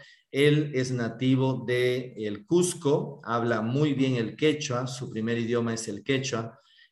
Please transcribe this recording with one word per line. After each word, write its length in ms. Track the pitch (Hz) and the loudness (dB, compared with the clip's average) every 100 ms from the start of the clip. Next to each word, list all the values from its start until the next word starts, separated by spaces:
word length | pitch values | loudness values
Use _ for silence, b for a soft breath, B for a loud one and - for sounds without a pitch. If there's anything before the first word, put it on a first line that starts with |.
| B B _ | B B _
Él 420 | 131 147 151 147 | 2 4 4 2
es 160 | 131 127 | -2 -2
nativo 720 | 123 113 - 131 131 131 113 110 | -2 -4 0 2 4 2 0 -2
de 480 | 127 123 127 127 107 | 0 2 0 -4 -8
el 300 | 107 101 - | -6 -8 2
Cusco, 760 | 175 175 - 139 156 - - | 2 2 0 0 0 0 -10
habla 380 | 107 117 117 110 | -4 0 0 0
muy 320 | 113 135 151 | 0 2 2
bien 240 | 127 131 123 | 2 2 2
el 180 | 107 | -2
quechua, 520 | - 151 147 - 123 131 | 0 0 2 -2 -4 -4
su 240 | - 110 | -8 -8
primer 260 | 113 113 117 | -4 -2 0
idioma 380 | 113 120 117 | 0 0 0
es 140 | 113 - | -4 -6
el 140 | 101 | -6
quechua, 560 | - 135 131 113 113 B B B B | -2 -2 -2 -4 -6 B B B B